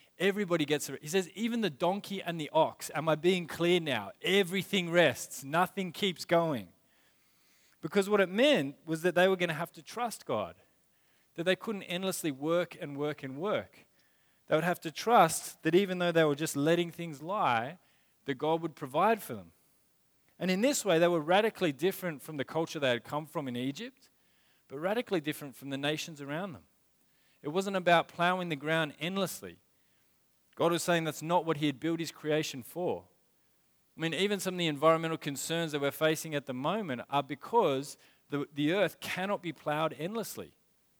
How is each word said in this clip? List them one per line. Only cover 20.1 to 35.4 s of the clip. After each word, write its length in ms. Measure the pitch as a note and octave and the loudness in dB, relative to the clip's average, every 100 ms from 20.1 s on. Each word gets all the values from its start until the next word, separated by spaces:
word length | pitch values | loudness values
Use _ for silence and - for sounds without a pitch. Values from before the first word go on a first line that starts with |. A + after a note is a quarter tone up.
| _ _ - | _ _ -6
And 140 | F3 | -2
in 100 | F#3 | 2
this 240 | B3+ C#4+ G#3 | 2 2 4
way, 140 | E3 | 6
they 80 | F3 | 6
were 120 | E3+ | 4
radically 520 | D3 F#3+ A3 - F3+ | 4 4 4 0 -2
different 500 | C3 F3 - F3+ D3 | 0 -2 -2 -6 -8
from 160 | - D3+ | -8 -6
the 80 | B2 | -4
culture 320 | D#3+ E3 D#3+ | -4 -4 0
they 120 | C3+ | 0
had 140 | A#2+ | 0
come 220 | - D3+ D#3 | -2 -6 -6
from 220 | E3 C#3 | -6 -6
in 80 | A#2+ | -4
Egypt, 540 | C3 C#3 B3 - _ _ _ _ _ _ - | -4 -6 -10 -16 _ _ _ _ _ _ -16
but 100 | C3+ | -6
radically 440 | F3+ A3 A#3+ F#3 | -2 -2 0 -2
different 340 | D3 C#3+ C#3+ - | -2 -6 -8 -12
from 160 | C3+ | -8
the 60 | C3+ | -4
nations 440 | C#3+ D#3 - D3 | -2 -2 -6 -10
around 320 | C#3 D3+ G3 | -8 -6 -6
them. 100 | G#2+ - _ _ _ _ _ _ _ | -10 -18 _ _ _ _ _ _ _
It 80 | D3+ | -4
wasn't 280 | E3+ G3 F#3+ | -2 0 2
about 300 | F3 E3+ - | 6 6 4
plowing 420 | - F3 F#3 F3 | 0 2 2 -2
the 60 | D3 | -4
ground 380 | D3 D#3+ D3+ - | 0 0 0 -4
endlessly. 580 | D#3+ G3 F3+ - F#2+ E2+ _ _ _ _ _ _ _ _ _ - | -4 -2 -2 -4 -12 -16 _ _ _ _ _ _ _ _ _ -2
God 160 | E3 | 0
was 120 | E3+ | 0
saying 220 | - E3+ D#3+ | 2 0 0
that's 180 | - | -4
not 220 | D#3 F3 D#3+ | 0 0 0
what 120 | D3+ | 0
he 80 | D3+ | 0
had 140 | B2 | -2
built 200 | D#3+ E3 | -2 -2
his 120 | D#3 | -4
creation 500 | - D3+ D3+ D3+ C3+ | -6 -2 0 0 -6
for. 440 | A2 E3 F3 F2+ F#2+ _ _ _ _ _ _ _ _ - | -10 -6 -4 -4 -8 _ _ _ _ _ _ _ _ -6
I 40 | |
mean, 120 | E3 | -4
even 260 | D3+ G3+ G3+ | 0 0 0
some 160 | F#3 F3+ | -4 -2
of 20 | |
the 100 | E3 | -2
environmental 500 | C#3+ D#3 E3 E3 D#3+ | 4 4 4 2 -4
concerns 540 | D3+ C3+ | -6 -6